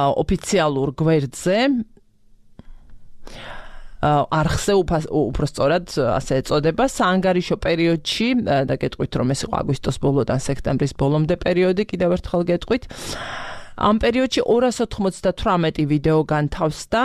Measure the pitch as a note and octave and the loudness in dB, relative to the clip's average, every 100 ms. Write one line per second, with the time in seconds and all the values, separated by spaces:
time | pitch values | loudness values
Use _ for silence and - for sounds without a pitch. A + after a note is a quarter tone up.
0 | C#3 - D3 F#3+ - G3 D#3 C3+ C#3 C3 | 2 0 0 -2 0 2 2 0 -2 0
1 | D#3+ D#3+ C3+ - F3+ G3+ C4+ B3 - - | 2 2 0 -4 0 2 2 0 -2 -12
2 | _ _ - - - - - - - - | _ _ -20 -20 -20 -20 -20 -18 -18 -18
3 | - - - - - - - - - - | -18 -16 -16 -14 -14 -14 -12 -14 -14 -2
4 | D3 D3 - D#3 D#3 - - G3+ D#3+ E3 | 2 4 2 2 2 0 2 2 4 0
5 | D#3 D3+ A#2 - D3 - C#3 F3 F3 D3+ | 0 0 0 0 -2 0 2 2 -2 -2
6 | B2 F#2 B2+ C3 - D3+ D#3 D#3+ C4 - | 2 0 0 -2 0 0 2 2 0 2
7 | F#3+ F#3+ F#3 F3+ F3 - - E3 E3+ E3 | 2 2 2 2 0 -2 0 2 2 2
8 | - - A#3 B3 - C#3 C3+ C3 C#3+ - | -2 -2 2 2 2 0 2 -2 -4 -4
9 | - - B2 C#3 - - - C3+ - - | -4 0 0 0 -2 -4 -2 -2 -2 0
10 | C#3+ C#3 A#2 C3 - C#3 - C3+ C#3+ - | 2 2 2 0 -2 -4 -2 0 -2 0
11 | C#3 D3+ D#3 F3 - F3+ F#3 F#3 G#3+ F3+ | 0 2 2 0 0 2 2 2 -2 0
12 | F3 F3+ - F3 F3 F3 - A#3+ - - | 0 0 -2 -2 0 -2 0 -2 -4 -12
13 | - - - - - - - - G3 A3 | -10 -10 -10 -10 -10 -12 -12 0 2 2
14 | A#3 A#3+ C4 - - A#3 B3+ A3+ A#3 - | 2 2 0 0 2 4 2 0 -4 -2
15 | F#3+ - F#3+ F3 A3 F3+ D#3+ D#3 D3 D3+ | -4 0 -2 0 0 2 0 0 0 2
16 | D#3 D#3 D3+ D3+ D3 - D#3+ D3+ - A3 | 4 2 2 0 0 0 -2 -2 -2 0